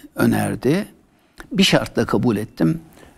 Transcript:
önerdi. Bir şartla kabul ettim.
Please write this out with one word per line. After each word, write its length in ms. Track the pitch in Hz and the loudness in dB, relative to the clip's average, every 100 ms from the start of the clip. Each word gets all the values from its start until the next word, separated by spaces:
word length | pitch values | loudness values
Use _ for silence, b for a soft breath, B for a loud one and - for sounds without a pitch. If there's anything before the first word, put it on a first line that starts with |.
| - - | -18 -2
önerdi. 720 | 117 107 104 98 123 170 214 - _ B B B B | 0 2 -2 -2 0 0 -2 -14 _ B B B B
Bir 120 | 233 | 0
şartla 420 | 196 147 110 - 117 | 2 2 0 -4 -2
kabul 320 | 110 123 101 | 0 0 -2
ettim. 440 | 110 - 165 160 - B B | -4 -2 -2 -2 -8 B B